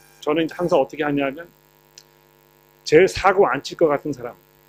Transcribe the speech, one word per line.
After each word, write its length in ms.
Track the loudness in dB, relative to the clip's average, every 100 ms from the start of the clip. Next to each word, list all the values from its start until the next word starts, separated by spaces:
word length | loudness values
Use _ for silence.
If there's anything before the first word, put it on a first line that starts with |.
| _ _
저는 240 | -4 -2
이제 100 | -4 -4
항상 240 | 0 0
어떻게 240 | 0 -4
하냐면, 420 | -4 -2 -4 -6 -16 _ _ _ _ -20 -20 _ _ _ _ _ _ _
제일 240 | 2 4 4
사고 400 | 2 0 2 2
안 160 | 0
칠 140 | -6 0
것 100 | 0
같은 260 | 0 -6
사람, 220 | -10 -12 -16 _ _